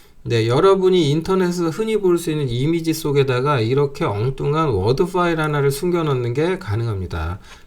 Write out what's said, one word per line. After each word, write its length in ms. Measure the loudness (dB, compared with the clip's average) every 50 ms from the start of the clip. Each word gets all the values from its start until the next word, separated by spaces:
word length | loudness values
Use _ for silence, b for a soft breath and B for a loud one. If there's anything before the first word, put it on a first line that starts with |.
| b b b b -6
네, 240 | -2 0 0 2 2
여러분이 600 | 2 4 6 6 4 4 4 4 4 4 4 2
인터넷에서 640 | 2 0 0 0 0 2 2 0 0 -2 -2 -2
흔히 260 | -2 -2 -2 -2 -2 0
볼 220 | 2 2 2 2
수 100 | 0 -2
있는 180 | -2 -2 -2 -2
이미지 460 | -2 -2 0 0 0 0 0 -2 -4
속에다가 640 | -2 -2 0 0 2 2 2 0 0 0 0 0 0
이렇게 460 | 0 0 2 2 0 0 -2 -4 -4
엉뚱한 640 | -4 -2 -2 -2 -2 -2 -2 -2 -2 0 0 0 0
워드 380 | 0 0 0 0 2 2 0 0
파일 320 | 0 0 0 0 0 0
하나를 300 | 0 0 0 0 0 0
숨겨놓는 600 | 0 0 -2 -2 0 0 0 0 0 -2 -2 -2 -2
게 240 | 0 0 0 -2 -4
가능합니다. 800 | -4 -4 -4 -2 -2 -2 -4 -4 -6 -6 -6 -6 -6 -6 -6 -8 B B B B B